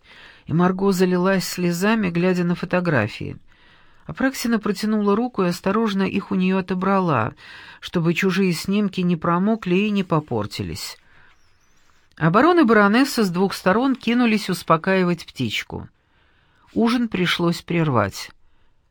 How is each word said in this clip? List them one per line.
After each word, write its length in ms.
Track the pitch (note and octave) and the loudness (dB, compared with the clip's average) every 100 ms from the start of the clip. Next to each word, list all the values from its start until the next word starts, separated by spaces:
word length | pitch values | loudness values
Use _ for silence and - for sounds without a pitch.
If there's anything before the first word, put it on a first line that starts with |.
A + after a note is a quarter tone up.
| _ - - - - | _ -20 -20 -18 -4
И 60 | |
Марго 380 | E3 F3+ F#3 G3 | 0 2 2 0
залилась 560 | F3+ F#3 F3+ F#3 G3 - | 2 2 2 2 0 -2
слезами, 600 | - F3 E3+ G3+ A3+ F#3+ | -2 -2 0 0 0 0
глядя 340 | E3+ F#3 F3+ | 0 0 2
на 120 | F3 F3 | 0 -2
фотографии. 800 | F3 F3+ F3 C#3 G#2 - F#2+ - - - - - - - - | -2 -2 0 0 0 -4 -12 -12 -18 -20 -20 -20 -20 -20 -12
Апраксина 540 | D#3 C4+ C4 A#3 A#3 | -4 -2 -2 -2 0
протянула 560 | G#3 G3 G#3+ G#3+ G3+ G3+ | -2 -2 -2 0 2 0
руку 280 | B3 - | 0 -2
и 40 | F3+ | -2
осторожно 560 | F3 F#3+ G#3 A3+ F#3+ | -2 -2 0 0 0
их 280 | F#3+ G3 - | -2 -2 -2
у 40 | F#3+ | 0
неё 220 | F#3 F#3+ | 0 0
отобрала, 760 | F#3 F#3 F#3+ G3 F3+ B2+ A2 - - - - - | -2 -2 0 0 2 0 -2 -6 -18 -20 -20 -20
чтобы 340 | - F3+ E3 | -6 -2 0
чужие 380 | F3 G3 F3+ F#3+ | 0 0 2 0
снимки 500 | D#3+ - G#3 G3+ F#3 | 0 -2 0 0 0
не 140 | F3 E3 | 0 0
промокли 600 | F3 E3+ G#3 A3 F#3 F3+ | 0 0 0 -2 0 0
и 140 | G#3+ | 2
не 140 | G3+ | -2
попортились. 960 | F#3 D#3+ D3+ A#2 G#2 - F#2 D#2 - - _ - - _ _ _ _ _ _ _ _ - | 0 -2 0 -4 -4 -6 -8 -8 -12 -16 _ -20 -20 _ _ _ _ _ _ _ _ -2
А 120 | D#3+ | 2
барон 300 | G3+ D#4 F4 | 4 4 6
и 40 | |
баронесса 600 | A#3 G#3+ G3+ A#3 C4+ - | 6 6 6 4 2 0
с 60 | G3 | 0
двух 240 | E3+ G3 | 0 -2
сторон 420 | - F#3 G#3 C4+ B3 | 0 0 2 0 0
кинулись 540 | A3+ A#3+ A#3+ G#3+ G3+ | 0 2 2 0 -2
успокаивать 760 | F3 - D#3+ F#3+ F#3+ F3+ E3+ - | -4 0 0 2 0 0 -2 -6
птичку. 640 | - A#2 - - F2+ - _ _ _ _ _ _ _ _ | -6 -4 -4 -8 -12 -14 _ _ _ _ _ _ _ _
Ужин 340 | G3+ A3+ B3 A#3 | 0 0 0 -2
пришлось 540 | F#3 E3+ - E3+ E3+ | -2 -2 0 -2 -2
прервать. 680 | - E3+ D#3 A#2+ G2+ - - - - _ _ _ _ | -2 0 2 2 0 -4 -14 -20 -20 _ _ _ _